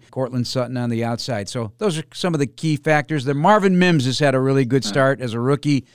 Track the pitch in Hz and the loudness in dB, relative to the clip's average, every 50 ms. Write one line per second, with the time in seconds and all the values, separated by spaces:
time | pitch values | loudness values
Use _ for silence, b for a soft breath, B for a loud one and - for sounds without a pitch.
0 | b b - 127 131 120 127 123 117 - - 131 120 117 131 123 120 120 117 113 | b b -6 -6 -6 -4 -4 -4 -4 -4 -4 -4 -4 -4 -4 -6 -4 -4 -2 -2
1 | 117 117 120 113 - - 117 104 98 - - 123 113 107 - - 208 202 156 160 | -2 -4 -4 -6 -6 -6 -6 -6 -6 -6 -8 -8 -8 -8 -8 -4 -4 -2 -2 -4
2 | 151 _ - - - 180 165 143 139 110 - - - 160 151 135 - 156 151 151 | -8 _ -10 -6 -4 -2 0 0 -2 -2 -4 -4 -2 -2 -2 0 0 0 0 0
3 | 143 - 156 143 120 139 139 143 156 196 214 208 190 196 185 180 180 180 175 147 | 0 -2 -4 -4 -2 -2 -2 2 4 4 4 4 4 4 4 4 4 4 4 4
4 | 120 131 120 - 151 139 131 131 131 135 135 135 135 113 131 131 - - - 143 | 2 0 0 0 2 2 2 2 2 2 2 2 2 2 0 0 0 0 0 2
5 | 135 135 135 - 127 120 107 117 120 131 143 135 - 147 143 127 - b | 2 2 2 -2 -4 -6 -4 -2 0 0 0 0 0 0 0 0 -2 b